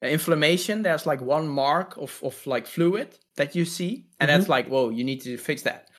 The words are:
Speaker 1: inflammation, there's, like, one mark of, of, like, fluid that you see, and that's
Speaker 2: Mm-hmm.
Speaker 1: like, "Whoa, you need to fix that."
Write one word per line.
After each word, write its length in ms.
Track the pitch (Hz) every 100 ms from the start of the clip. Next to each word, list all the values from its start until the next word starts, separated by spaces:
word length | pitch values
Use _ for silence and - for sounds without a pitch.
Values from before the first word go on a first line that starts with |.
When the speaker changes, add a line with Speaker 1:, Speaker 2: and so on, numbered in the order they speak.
Speaker 1:
inflammation, 800 | 127 156 170 156 151 180 180 214
there's, 240 | 196 156 160
like, 140 | 139
one 280 | 127 151 156
mark 480 | 139 139 165 180 -
of, 220 | 143 -
of, 240 | 139 - 143
like, 200 | 123 -
fluid 520 | - 170 202 269 - _ -
that 180 | 147 175
you 80 |
see, 420 | 170 - 180 240 - -
and 80 | 143
that's 160 | 147
Speaker 2:
Mm-hmm. 60 | 190
Speaker 1:
like, 160 | 131 123
"Whoa, 220 | 131 120
you 120 | 113
need 160 | 127 135
to 140 | 127 120
fix 260 | - 147
that." 260 | - - -